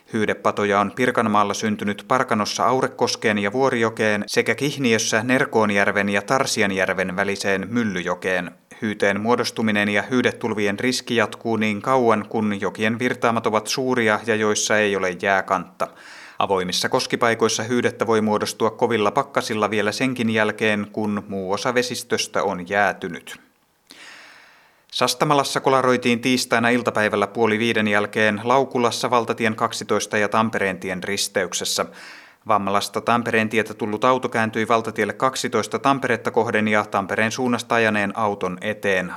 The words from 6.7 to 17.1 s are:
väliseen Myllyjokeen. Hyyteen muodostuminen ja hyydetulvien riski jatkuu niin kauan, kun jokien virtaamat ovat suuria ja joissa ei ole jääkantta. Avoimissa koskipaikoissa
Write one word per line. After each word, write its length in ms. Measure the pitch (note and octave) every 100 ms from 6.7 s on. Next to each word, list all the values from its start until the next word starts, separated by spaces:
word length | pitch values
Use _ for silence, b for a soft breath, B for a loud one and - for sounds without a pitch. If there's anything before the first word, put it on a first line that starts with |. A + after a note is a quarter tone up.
| F#2+ F#2 F#2 F#2 F2+
väliseen 520 | G2 G2 G#2 G2 F#2
Myllyjokeen. 840 | A#2+ A2 F2+ F2 F2+ F#2+ F2+ E2+ - _ -
Hyyteen 400 | A2 G2+ G2+ G2
muodostuminen 680 | G#2+ A#2+ A2+ - A2 G#2 G#2
ja 120 | G#2
hyydetulvien 760 | G2+ B2+ A2+ - A#2 G#2+ G2+ G2+
riski 360 | B2+ B2 - A#2
jatkuu 420 | G#2 - A#2 A2
niin 240 | G#2+ G2+
kauan, 440 | B2 C3+ A#2 G#2+ G#2
kun 320 | A#2 G#2+ G2+
jokien 380 | F#2+ F#2 A2 A2+
virtaamat 480 | B2 A2+ A#2+ A2+ A2+
ovat 200 | G#2+ -
suuria 520 | - B2+ B2+ A2 G#2 A#2+
ja 100 | G#2+
joissa 420 | G#2+ G#2 - G#2+
ei 180 | G#2+ G2
ole 220 | F#2 F2+
jääkantta. 680 | G2+ G2 - F#2 E2+ - - B B B B B
Avoimissa 500 | G2 G2 F2+ F2 A#2
koskipaikoissa 760 | C3 -